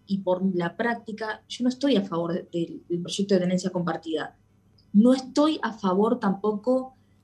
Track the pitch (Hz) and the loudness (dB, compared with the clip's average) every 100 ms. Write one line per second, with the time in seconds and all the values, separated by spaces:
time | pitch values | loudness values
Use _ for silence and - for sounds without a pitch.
0 | - 196 185 180 190 175 170 - 233 233 | -6 -4 0 0 0 0 -2 -2 -4 -4
1 | 226 214 214 214 - - 247 254 285 208 | -8 -10 -8 -10 -12 -4 -2 0 2 2
2 | - 165 170 165 - 170 165 - - 175 | 0 -2 -2 -4 -6 -6 -6 -8 -6 -6
3 | 175 - 202 190 180 185 190 180 170 156 | -4 -4 0 2 2 0 -2 -4 -4 -4
4 | 165 156 135 - _ _ _ _ _ 202 | -4 -6 -6 -12 _ _ _ _ _ 6
5 | 240 262 - - 302 302 220 - 190 185 | 6 6 2 2 2 2 -4 -2 0 2
6 | 220 240 202 185 214 208 247 262 262 - | 2 2 0 0 -2 -2 0 0 -2 -12
7 | _ _ | _ _